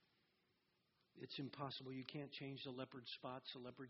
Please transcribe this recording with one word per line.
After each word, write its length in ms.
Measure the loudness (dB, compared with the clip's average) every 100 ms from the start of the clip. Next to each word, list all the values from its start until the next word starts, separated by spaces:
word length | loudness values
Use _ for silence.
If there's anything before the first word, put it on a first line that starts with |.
| -20 -20 -20 _ _ _ _ _ _ -20 -14 -4
It's 200 | 0 4
impossible. 540 | 2 4 2 2 0
You 120 | 0
can't 260 | 2 0 0
change 300 | 0 0 0
the 60 | 0
leopard's 400 | 0 0 -2 -4 -2
spots. 340 | 0 -2 -2
The 100 | -4
leopard 240 | -4 -4